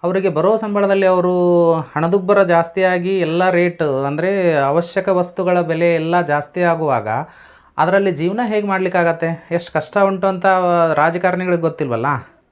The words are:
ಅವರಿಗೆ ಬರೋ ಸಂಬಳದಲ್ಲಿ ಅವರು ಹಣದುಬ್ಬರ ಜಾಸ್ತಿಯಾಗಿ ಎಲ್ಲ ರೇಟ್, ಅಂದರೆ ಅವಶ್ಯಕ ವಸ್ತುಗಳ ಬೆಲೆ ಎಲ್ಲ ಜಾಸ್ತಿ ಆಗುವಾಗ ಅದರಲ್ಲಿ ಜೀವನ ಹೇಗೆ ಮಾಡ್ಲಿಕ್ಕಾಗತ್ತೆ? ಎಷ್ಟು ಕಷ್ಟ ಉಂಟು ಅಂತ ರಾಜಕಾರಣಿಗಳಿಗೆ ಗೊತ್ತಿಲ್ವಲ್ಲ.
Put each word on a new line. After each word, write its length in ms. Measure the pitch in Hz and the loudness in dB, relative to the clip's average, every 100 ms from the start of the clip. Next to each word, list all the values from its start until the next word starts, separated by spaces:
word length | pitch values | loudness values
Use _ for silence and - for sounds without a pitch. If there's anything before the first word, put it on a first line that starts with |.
ಅವರಿಗೆ 260 | 175 185 190 | -2 0 0
ಬರೋ 280 | 151 175 220 | 0 0 0
ಸಂಬಳದಲ್ಲಿ 500 | 220 202 196 196 190 | -2 -2 0 2 2
ಅವರು 640 | 185 180 180 175 175 170 | 2 2 2 2 4 4
ಹಣದುಬ್ಬರ 680 | 160 139 147 165 196 185 202 | 2 -2 -4 0 0 2 2
ಜಾಸ್ತಿಯಾಗಿ 760 | 185 170 165 190 185 180 175 190 | 4 2 0 0 0 0 -2 -2
ಎಲ್ಲ 300 | 165 170 185 | -2 0 2
ರೇಟ್, 320 | 180 175 175 | 2 0 -2
ಅಂದರೆ 720 | 156 135 139 147 180 196 175 | -2 -2 -2 -2 -2 0 0
ಅವಶ್ಯಕ 540 | 156 139 151 170 - 185 | 2 2 0 0 -4 0
ವಸ್ತುಗಳ 520 | 180 180 - 185 180 | 0 -2 -2 0 0
ಬೆಲೆ 340 | 165 165 170 | 0 0 2
ಎಲ್ಲ 260 | 165 160 175 | 0 0 0
ಜಾಸ್ತಿ 420 | 160 147 147 185 | 0 -2 -2 -2
ಆಗುವಾಗ 460 | 175 170 156 123 107 113 156 - - - _ - | 0 0 0 -2 -2 -4 -6 -14 -20 -20 _ -2
ಅದರಲ್ಲಿ 340 | 160 196 196 | 0 2 0
ಜೀವನ 280 | 151 170 208 | -2 -4 -2
ಹೇಗೆ 220 | 240 214 202 | -2 -2 -2
ಮಾಡ್ಲಿಕ್ಕಾಗತ್ತೆ? 840 | 190 185 180 170 165 165 165 - | -2 0 0 0 0 -4 -6 -6
ಎಷ್ಟು 220 | 170 170 | -6 -4
ಕಷ್ಟ 260 | 156 151 202 | -6 -2 0
ಉಂಟು 280 | 196 190 190 | 0 0 -2
ಅಂತ 200 | 190 190 185 180 170 165 | 0 0 2 2 2 2
ರಾಜಕಾರಣಿಗಳಿಗೆ 680 | 151 156 170 180 180 185 175 | 2 0 0 -2 -2 -2 -2
ಗೊತ್ತಿಲ್ವಲ್ಲ. 440 | 165 160 143 117 131 135 - _ _ | -2 -4 -4 -2 -2 -4 -6 _ _